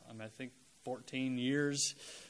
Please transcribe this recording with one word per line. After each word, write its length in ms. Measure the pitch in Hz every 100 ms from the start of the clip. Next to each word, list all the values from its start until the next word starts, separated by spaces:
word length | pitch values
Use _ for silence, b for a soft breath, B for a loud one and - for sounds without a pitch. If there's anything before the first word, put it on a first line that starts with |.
| -
um, 120 | 113
I 60 | 110
think 240 | - 127 - - - 123
fourteen 520 | 123 - 131 131 123
years, 580 | 127 143 143 143 - - B B